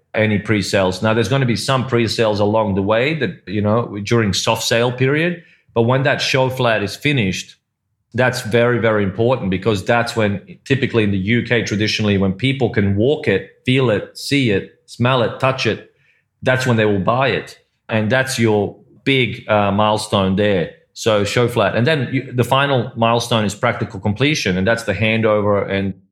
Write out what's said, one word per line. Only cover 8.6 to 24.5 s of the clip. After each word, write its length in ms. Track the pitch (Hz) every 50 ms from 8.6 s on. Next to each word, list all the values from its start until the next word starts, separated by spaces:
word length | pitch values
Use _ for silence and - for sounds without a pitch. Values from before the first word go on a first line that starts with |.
| 117 120 123 113
very 240 | 104 113 110 107 101
important, 480 | 95 90 - 113 120 131 120 101 95
because 340 | 95 90 - 117 110 95 90
that's 300 | - 120 120 113 - -
when, 420 | 113 107 101 101 95 - - 90 - _
typically 380 | - 139 127 127 - - 117 107
in 80 | 101
the 80 | 101 95 92 101 117 120
U 60 | 113
K, 180 | 120 123 117
traditionally, 560 | 98 - 110 101 107 104 - - 110 104 101 95
when 160 | 98 95 92
people 380 | - 123 135 135 135 120 107
can 240 | - 113 98 98 101
walk 320 | 101 107 135 151 - - 117
it, 340 | 98 95 - - - _ _ 131
feel 240 | 127 135 131 117
it, 260 | 107 95 - - - -
see 320 | - - 139 143 131 117
it, 320 | 98 95 - - - _ _ -
smell 340 | - - 120 123 135 127
it, 180 | 113 98 - -
touch 280 | - 135 131 131 - 113
it, 240 | 101 - - - _ _ _ _ _ _ _ _ _ _
that's 240 | - 127 127 127 127
when 120 | 127 117 110
they 80 | 110
will 200 | 107 104 98 90 104 117 127
buy 100 | 139 131
it. 320 | 98 - - - - - _ _ _ _ _ -
And 220 | 113 110 107 104
that's 300 | 123 131 127 - - 113
your 400 | 113 110 107 104 101 92 - - _ _ _ - _
big, 440 | 135 135 135 123 104 95 - - -
uh, 240 | 107 104 104 101
milestone 680 | 98 101 107 107 110 107 - - - 101 95 95 95 98
there. 360 | 104 104 101 90 80 80 - - _ _ _
So 300 | - - 113 107 104 101
show 240 | 98 - 123 120 117
flat. 280 | - 117 101 95 -
And 100 | 107 120
then 240 | 156 160 143 123 -
you, 200 | 127 131 - -
the 120 | 120 123 117
final 480 | - 131 135 139 143 139 123 107 - -
milestone 500 | 113 117 113 117 120 117 - 123 113 107
is 80 | 101 -
practical 460 | - - 120 110 - 117 95 - 95
completion, 580 | - 107 98 - 131 147 156 - - 107